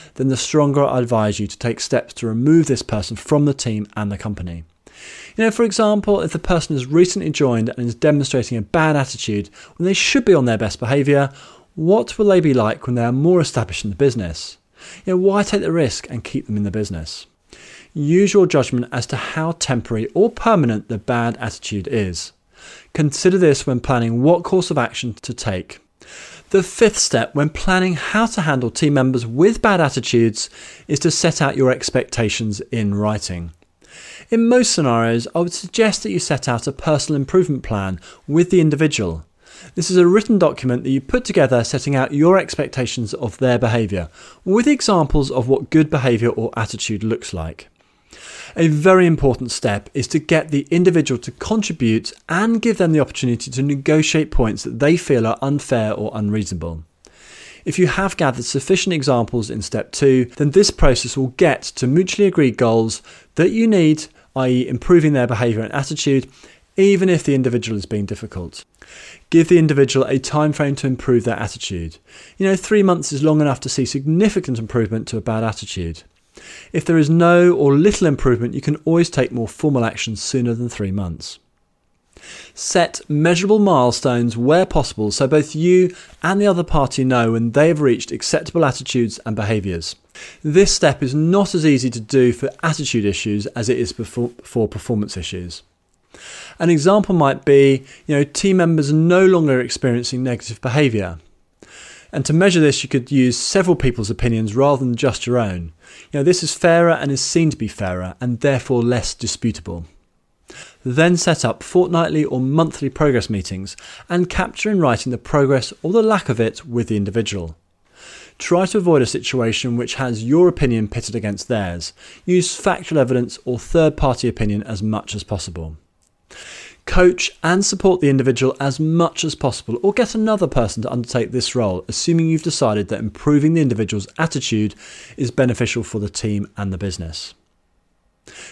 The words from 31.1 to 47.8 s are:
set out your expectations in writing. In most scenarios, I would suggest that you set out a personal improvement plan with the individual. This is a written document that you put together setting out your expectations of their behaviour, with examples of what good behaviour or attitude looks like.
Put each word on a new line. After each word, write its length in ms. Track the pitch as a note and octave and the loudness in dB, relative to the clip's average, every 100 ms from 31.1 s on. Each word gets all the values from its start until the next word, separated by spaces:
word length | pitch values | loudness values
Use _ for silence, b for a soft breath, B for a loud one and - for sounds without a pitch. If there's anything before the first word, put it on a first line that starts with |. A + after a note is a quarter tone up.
set 300 | - E3+ - | 0 0 0
out 140 | C#3+ - | -2 2
your 160 | C3 | 2
expectations 880 | B2+ - B2+ - - A2 - A2+ G2+ - | 0 -2 -4 -4 -2 -2 -2 -4 -6 -6
in 240 | A#2 G#2 G2+ | -4 -2 0
writing. 560 | G#2+ G#2+ - F2 E2+ - _ _ B B B B B | -2 -2 -6 -10 -12 -16 _ _ B B B B B
In 180 | A3+ A#3 | 0 4
most 260 | B3 B3 | 4 2
scenarios, 540 | - C#3+ A#2 A2+ A#2 A#2 E3 | 0 2 2 2 0 -2 -4
I 40 | |
would 140 | F3 | -4
suggest 500 | - F3+ - A3 G3 | -6 -6 0 0 0
that 80 | A3 | -4
you 80 | F3+ | -4
set 280 | - C#3 - | -2 -4 -2
out 200 | A#2+ - | -4 -4
a 40 | |
personal 480 | C#3 - D3 - D3 | -6 -2 -2 0 -4
improvement 440 | C3+ F#3 F3 C3+ | 0 2 2 -2
plan 360 | - G#2+ F#2+ F#2 B B - | -4 -4 -4 -6 B B -2
with 220 | D3+ F3 | 0 2
the 120 | F#3 | 4
individual. 640 | D#3 D3 D#3 D3 F#2+ E2 - _ B B B - | 4 2 0 0 -4 -6 -12 _ B B B -8
This 160 | E3+ | 0
is 60 | F3+ | 4
a 100 | F3 | 6
written 320 | G3 G#3 G#3 | 4 4 2
document 440 | E3 - B2+ B2 | 2 0 -2 -2
that 60 | C3 | 0
you 120 | C3+ | -2
put 240 | - B3 - | 0 -4 0
together 380 | F#3+ C3+ B2 | 2 4 2
setting 320 | A2+ C#3 - C#3 | 0 -4 -2 0
out 180 | C3 | 0
your 240 | C#3+ E3 F#3+ | 2 4 4
expectations 760 | - - C3+ - A#2+ - G#2+ | 2 -4 -6 -4 -6 -6 -8
of 240 | - B2 - | -6 -8 -2
their 220 | B2+ A#2+ | 0 2
behaviour, 500 | A#2+ A#2+ G#2+ F#2+ D#2+ B B B - | 2 0 -2 -4 -8 B B B 0
with 220 | G3+ B3 | 2 2
examples 640 | D4 - F#3+ D3 D3+ C3+ | 2 2 2 2 2 0
of 180 | C3 A#2+ | -2 0
what 220 | C3+ - | 0 2
good 200 | D#3+ D#3 | 2 2
behaviour 400 | D3+ B2+ A#2 A#2 | 0 0 2 0
or 220 | - A2+ - | -2 -4 -4
attitude 460 | G#2+ G#2+ - G#2+ | -6 -6 -6 -4
looks 300 | A2 A#2 - | -4 -4 -6
like. 340 | F2+ D#2+ - - _ | -8 -8 -10 -18 _